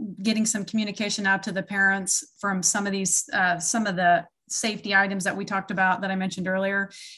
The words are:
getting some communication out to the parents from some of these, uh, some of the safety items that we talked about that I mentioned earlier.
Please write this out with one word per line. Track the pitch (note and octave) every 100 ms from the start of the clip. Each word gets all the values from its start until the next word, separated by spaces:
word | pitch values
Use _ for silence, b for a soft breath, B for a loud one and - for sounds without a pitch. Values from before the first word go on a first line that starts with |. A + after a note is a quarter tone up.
| G#3+ F3+
getting | G3 A3 G#3+
some | G#3
communication | F#3+ A3 G#3 G#3 G#3 G#3 G3
out | G3
to | G3+
the | F#3+
parents | F#3+ G3+ G3 G3 F#3 - - _
from | G3+ F#3+
some | F3+ G#3 G3+
of |
these, | G3 F#3+ - -
uh, | G#3 F#3 F3
some | - A#3 G#3+
of | F3+
the | F3 F3 E3+ _ _
safety | - A3 G#3 G3+
items | G3 G3 G3
that | F#3 F#3+
we | G3
talked | G3 F#3+
about | G3 F#3+ F#3
that | F#3+
I | F#3+
mentioned | F#3+ F#3 F#3
earlier. | F#3 G3 G3 G3 B B